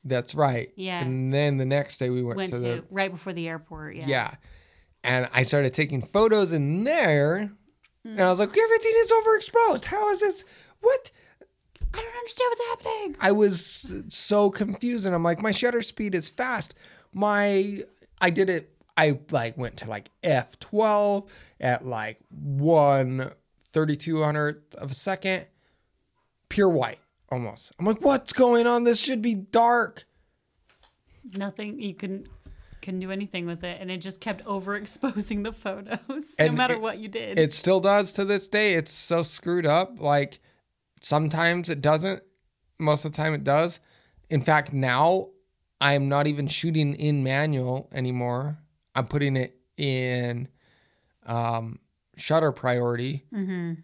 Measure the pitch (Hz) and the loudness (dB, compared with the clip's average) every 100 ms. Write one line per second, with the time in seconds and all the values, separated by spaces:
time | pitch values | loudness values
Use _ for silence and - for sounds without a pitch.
0 | 135 127 120 120 143 120 - - 185 180 | -2 -4 -2 0 0 0 -6 -10 -8 -4
1 | 127 131 131 139 147 135 131 143 139 - | -4 -2 0 2 2 0 0 0 -2 -4
2 | 127 123 120 - - 123 120 117 - 190 | -2 -2 -2 -4 -6 -4 -4 -6 -6 -4
3 | 196 175 196 170 165 160 156 156 151 - | -4 -6 -10 -8 -8 -10 _ -16 -14 -8
4 | 139 131 110 - - - _ _ _ _ | -2 -2 -2 -10 -20 -20 _ _ _ _
5 | 120 127 123 123 131 147 135 131 147 135 | 0 0 2 0 2 2 2 0 -2 -2
6 | 113 202 220 214 185 165 143 170 233 330 | 0 2 4 4 2 2 0 0 0 2
7 | 214 147 147 185 208 - _ _ _ _ | 4 4 2 0 -4 -10 _ _ _ _
8 | 226 208 185 180 202 392 453 453 453 453 | -12 2 2 4 2 2 4 4 4 4
9 | 453 453 440 440 - 466 453 254 - 403 | 6 4 4 2 2 4 4 2 -2 -2
10 | 415 381 415 - - - - _ 440 523 | 0 2 0 -2 -12 -20 -20 _ 2 2
11 | - _ _ _ - _ _ _ - - | -4 _ _ _ -20 _ _ _ -6 -6
12 | 453 480 480 - 494 466 466 480 - 440 | -8 -10 -12 -2 0 0 -4 -6 -6 -6
13 | 403 285 190 208 202 175 - - - - | -8 0 2 4 4 2 -6 -8 -8 -10
14 | - - - 208 202 202 208 190 240 240 | -10 -8 0 4 4 2 -4 -2 -4 -2
15 | 190 175 170 170 214 202 240 240 - - | -2 0 0 0 -2 0 0 0 -4 -6
16 | 208 180 160 - 254 233 - - - - | -2 -2 -4 -6 -4 -4 -8 -16 -20 -20
17 | _ 190 208 208 202 196 196 202 - - | _ -2 2 2 4 2 0 -6 -12 -18
18 | _ _ 180 175 190 170 - _ _ - | _ _ 2 2 0 0 -6 _ _ 2
19 | 156 135 - 143 117 113 120 - 113 104 | 2 2 -2 -2 -2 -6 -8 -8 -10 -12
20 | - _ 175 151 - - - 208 214 208 | -12 _ 0 0 0 -16 -4 0 2 4
21 | 208 202 202 - - _ 127 123 127 113 | 2 0 -4 -20 -20 _ -2 -2 -2 -6
22 | 110 110 _ 147 143 139 151 160 143 139 | -8 -12 _ -12 -6 0 4 6 6 4
23 | 131 131 131 - _ _ _ 160 156 147 | 2 -2 -6 -10 _ _ _ -2 0 -2
24 | 165 160 151 151 147 151 _ - 135 131 | -2 0 0 0 -2 -4 _ -14 -12 -8
25 | 196 190 190 185 - _ _ _ _ _ | -6 -4 -2 -4 -6 _ _ _ _ _
26 | _ _ _ _ _ - 196 160 117 - | _ _ _ _ _ 2 4 4 0 -6
27 | _ _ _ 127 113 110 - - 185 220 | _ _ _ -6 -6 -12 -20 -4 -2 2
28 | 277 262 - - 247 233 233 240 240 226 | 2 2 -2 4 6 6 4 4 4 2
29 | - 247 233 208 196 226 233 240 240 - | 0 -2 -2 -2 0 4 4 4 0 -8
30 | - _ _ _ _ _ _ _ _ _ | -20 _ _ _ _ _ _ _ _ _
31 | _ _ 247 185 196 196 208 208 208 180 | _ _ -14 -8 -8 -8 -12 -8 -10 -8
32 | 196 196 - - - - - - - 185 | -8 -10 -12 -20 -20 -20 -20 -16 -10 -8
33 | 185 196 202 185 170 170 175 185 185 185 | -6 -8 -6 -6 -8 -8 -10 -10 -10 -10
34 | 180 185 226 196 226 196 185 202 208 - | -10 -10 -8 -8 -6 -6 -4 -8 -8 -6
35 | 269 208 208 202 214 220 208 196 202 233 | -4 -4 -4 -4 -6 -8 -8 -8 -8 -10
36 | - 269 302 - 156 247 254 233 220 202 | -8 -10 -8 2 2 4 0 0 -4 -6
37 | 214 220 208 190 156 - 175 190 196 202 | -10 -10 -4 2 2 2 2 4 6 4
38 | 196 - 196 202 196 208 214 170 156 - | 2 -2 0 -2 0 2 4 2 0 -10
39 | - 170 165 - 170 175 156 160 185 240 | -2 -2 -2 -6 -2 0 4 2 2 -4
40 | 143 143 139 - _ _ _ _ _ _ | 0 2 0 -8 _ _ _ _ _ _
41 | - 147 156 160 170 175 170 147 143 156 | -2 0 0 2 2 0 -4 0 2 2
42 | 185 - - _ _ _ _ _ 156 147 | 0 -6 -12 _ _ _ _ _ 0 0
43 | 156 151 156 147 139 147 170 165 _ _ | -2 -4 -2 0 2 2 2 -4 _ _
44 | _ _ _ 151 131 151 143 139 131 123 | _ _ _ 0 4 2 2 -2 0 4
45 | 160 190 - _ _ _ _ _ 143 143 | 4 4 -2 _ _ _ _ _ 2 2
46 | 139 143 151 147 143 - 170 160 147 139 | 2 2 2 0 -4 -4 -2 0 0 0
47 | 151 147 131 135 156 139 127 127 - - | 0 0 0 0 0 0 -2 -4 -6 -6
48 | 127 123 123 123 147 151 _ _ _ - | -4 -2 -2 -4 -6 -8 _ _ _ -2
49 | 117 143 143 135 127 _ _ - 143 131 | 0 0 0 0 -4 _ _ -4 -2 0
50 | 127 123 120 120 131 _ _ _ _ _ | -2 -2 -2 -6 -10 _ _ _ _ _
51 | _ _ - 117 117 117 113 - _ _ | _ _ -6 -4 -2 -4 -6 -14 _ _
52 | _ - - 160 156 - 131 123 120 120 | _ -16 0 2 2 0 -2 0 0 -2
53 | 127 139 _ 208 190 185 170 165 | -4 -6 _ -6 -4 -4 -6 -8